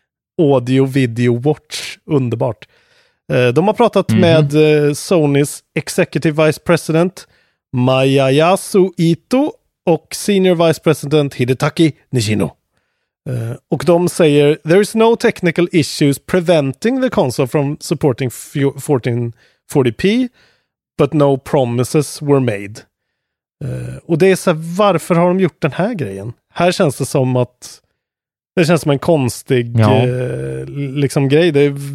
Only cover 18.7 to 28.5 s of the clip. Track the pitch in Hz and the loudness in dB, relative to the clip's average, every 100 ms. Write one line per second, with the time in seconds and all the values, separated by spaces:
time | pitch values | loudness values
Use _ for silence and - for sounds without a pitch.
18.7 | 135 - 135 127 120 117 - _ _ - | -2 -2 -2 -2 -4 -4 -10 _ _ -4
19.7 | 147 127 - 190 233 247 _ _ _ _ | 0 0 0 0 0 -2 _ _ _ _
20.7 | _ _ - 143 156 143 135 - 151 120 | _ _ -2 0 2 2 0 -2 -2 0
21.7 | 120 123 160 139 - 147 143 123 101 101 | -2 -2 -2 -2 -4 0 0 0 -4 -8
22.7 | 110 - _ _ _ _ _ _ - 131 | -16 -20 _ _ _ _ _ _ -14 -10
23.7 | 127 123 131 - 156 190 180 - 156 165 | -10 -10 -12 -4 0 2 2 0 -4 -4
24.7 | 180 202 170 - 170 180 185 185 - 156 | 0 0 0 0 0 2 2 -2 -2 -6
25.7 | - 202 214 110 98 110 - _ - 175 | -2 -4 -4 -8 -10 -12 -16 _ -2 -2
26.7 | 175 165 - 143 147 127 127 127 _ - | 0 0 -2 -2 -2 0 0 -2 _ -20
27.7 | - _ _ _ _ _ _ _ | -20 _ _ _ _ _ _ _